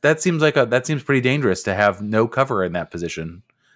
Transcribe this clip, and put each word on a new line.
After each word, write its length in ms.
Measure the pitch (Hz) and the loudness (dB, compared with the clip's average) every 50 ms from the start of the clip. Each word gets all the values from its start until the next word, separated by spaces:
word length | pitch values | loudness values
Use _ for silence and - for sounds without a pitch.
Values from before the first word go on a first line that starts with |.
that 200 | - 147 160 156 | 2 2 2 2
seems 200 | - 180 170 151 | 0 0 2 2
like 140 | 156 151 - | 2 2 4
a, 100 | 151 123 | 2 2
that 200 | 110 123 127 - | 2 2 -2 0
seems 160 | - 156 131 | -2 -6 -4
pretty 180 | - - 139 131 | -2 0 0 2
dangerous 420 | 120 127 135 147 131 101 92 - - | 2 0 0 2 0 0 0 0 -2
to 100 | 104 95 | -4 0
have 260 | 101 104 101 92 95 | 2 2 2 2 0
no 240 | 104 104 110 110 113 113 | -6 -2 0 0 0 2
cover 360 | - 131 135 135 120 98 92 | 0 -2 -2 0 0 -2 -2
in 80 | 87 | -2
that 180 | 85 87 82 - | -4 -6 -6 -6
position." 520 | - 85 85 80 - 82 80 82 85 98 _ _ _ _ _ _ _ | -8 -8 -8 -8 -8 -10 -10 -12 -14 -16 _ _ _ _ _ _ _